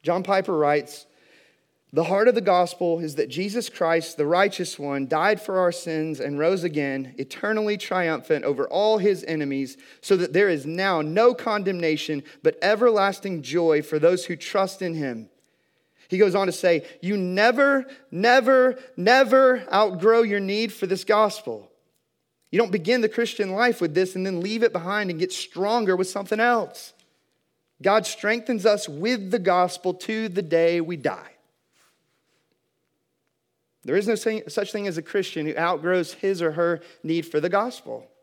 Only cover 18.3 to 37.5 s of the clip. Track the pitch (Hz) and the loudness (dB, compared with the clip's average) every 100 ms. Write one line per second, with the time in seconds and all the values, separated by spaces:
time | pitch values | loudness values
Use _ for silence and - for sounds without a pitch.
18.3 | 254 240 262 254 254 - - 185 254 262 | 6 6 6 4 0 -12 -2 4 6 6
19.3 | 262 262 247 - 196 214 180 202 233 233 | 6 6 4 0 2 2 2 4 4 4
20.3 | 202 196 208 220 - 190 190 - 214 214 | 0 -2 -2 -4 -4 -4 -4 0 2 2
21.3 | 208 - 110 98 _ _ _ _ _ _ | -2 -10 -12 -14 _ _ _ _ _ _
22.3 | _ _ 175 226 208 160 247 220 233 226 | _ _ 0 0 0 0 0 0 0 -4
23.3 | - 196 190 247 233 170 156 185 185 185 | -2 -4 2 0 2 0 0 -2 -2 -4
24.3 | 180 190 226 226 180 175 208 196 160 180 | -4 -4 0 0 0 -4 -4 -4 -4 -4
25.3 | - - 170 202 233 202 185 185 202 190 | -6 -10 -4 0 0 0 0 -2 -6 -4
26.3 | 214 240 233 170 - - _ _ _ _ | 0 2 2 -2 -12 -20 _ _ _ _
27.3 | _ _ _ _ _ 196 214 - - 208 | _ _ _ _ _ 2 2 0 -6 -4
28.3 | 233 226 226 208 208 185 147 214 254 190 | -2 -2 0 2 0 -4 -6 -4 -4 -2
29.3 | 220 180 180 180 - 185 180 - 220 220 | -2 2 2 2 -2 -6 -6 -6 -4 -4
30.3 | 180 165 165 170 170 165 170 120 - - | -6 0 2 2 0 -4 -6 -6 -8 -16
31.3 | _ _ _ _ _ _ _ _ _ _ | _ _ _ _ _ _ _ _ _ _
32.3 | _ _ _ _ _ _ _ _ _ _ | _ _ _ _ _ _ _ _ _ _
33.3 | _ _ _ _ _ - 175 208 214 226 | _ _ _ _ _ -2 0 0 -2 -2
34.3 | 220 - 214 202 214 202 165 160 202 185 | -4 -6 -6 -6 -6 -6 -6 -4 -4 -4
35.3 | 165 151 - 170 165 170 180 175 - 196 | -6 -6 -2 -2 -2 0 0 -2 -4 -4
36.3 | 190 170 151 170 165 - _ 160 165 160 | -2 -2 0 -2 -2 -8 _ -4 -4 -2
37.3 | 151 170 | -4 0